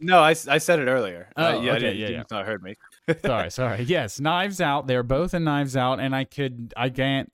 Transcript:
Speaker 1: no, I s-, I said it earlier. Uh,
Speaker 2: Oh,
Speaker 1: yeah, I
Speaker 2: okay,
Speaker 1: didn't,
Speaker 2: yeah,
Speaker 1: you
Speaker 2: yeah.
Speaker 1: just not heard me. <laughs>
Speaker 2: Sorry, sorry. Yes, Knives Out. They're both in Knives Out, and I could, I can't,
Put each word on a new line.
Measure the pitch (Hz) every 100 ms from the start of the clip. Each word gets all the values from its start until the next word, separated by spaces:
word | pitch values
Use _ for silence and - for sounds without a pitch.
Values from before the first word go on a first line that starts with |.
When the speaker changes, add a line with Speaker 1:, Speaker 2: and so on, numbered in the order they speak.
Speaker 1:
no, | 165 185
I | 156
s-, | 160 -
I | 151
said | 165 170
it | 127
earlier. | 131 101 85 90 -
Uh, | 165 120
Speaker 2:
Oh, |
Speaker 1:
yeah, | 120
I | 113
Speaker 2:
okay, |
Speaker 1:
didn't, | 117 98
Speaker 2:
yeah, | 107
Speaker 1:
you |
Speaker 2:
yeah. | 82
Speaker 1:
just | -
not | 107
heard | 98 104
me. | 92 107 - _ -
<laughs> | 160
Speaker 2:
Sorry, | 202 113 85
sorry. | - 127 101
Yes, | 123 170 113 -
Knives | 147 175 202 185
Out. | 156 143 135
They're | 123
both | 120 135 175
in | 175
Knives | 156 143 139 127
Out, | 127 131
and | 131
I | 135
could, | 131 - 139 120 117 -
I | 127
can't, | 127 135 135 -